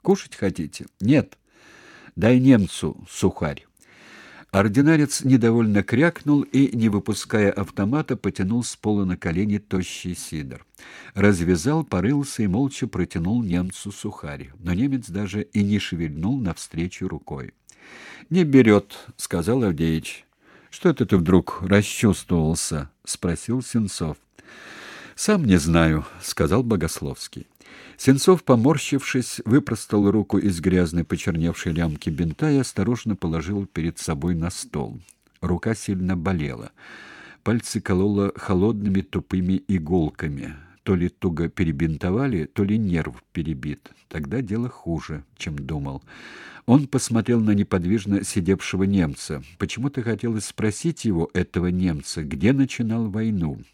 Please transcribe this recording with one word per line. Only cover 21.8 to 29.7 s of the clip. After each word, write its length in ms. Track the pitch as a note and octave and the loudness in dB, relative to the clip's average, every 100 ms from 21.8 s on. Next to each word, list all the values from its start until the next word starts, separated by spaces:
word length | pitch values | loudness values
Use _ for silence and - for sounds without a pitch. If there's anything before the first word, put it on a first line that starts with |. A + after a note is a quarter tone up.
| G2 - A2 F2+ - F2 D#2 D#2+ - D#2 C#2 _ | 2 2 2 2 0 0 2 0 -4 -6 -8 _
спросил 560 | - - F2+ E2+ - B2+ | -12 -6 -4 -4 -4 -6
Сенцов. 580 | A#2+ A#2 G2+ - D#2+ - _ _ - - - - - - - - | -2 -2 -2 -4 -6 -8 _ _ -20 -20 -20 -18 -18 -18 -20 -6
«Сам 300 | - G#3+ B2+ | 0 2 4
не 100 | F2+ | 4
знаю», — 500 | D2+ E2 E2 D#2 - - | 4 4 4 2 -4 -14
сказал 400 | - - D#2 G#2 | -12 -2 2 2
Богословский. 880 | A#2+ G2+ E2 - D2 C2 - - - _ - - - - | 2 -2 -2 -4 -8 -10 -14 -16 -18 _ -20 -20 -20 0
Сенцов, 460 | - C#3 - F3+ | 2 4 6 4
поморщившись, 1000 | - A#2+ B2 D#3 - C#3 - C3 A#2 - | 6 4 6 2 0 -4 -2 -4 -4 -8
выпростал 680 | - C3+ C#3+ | 2 2 2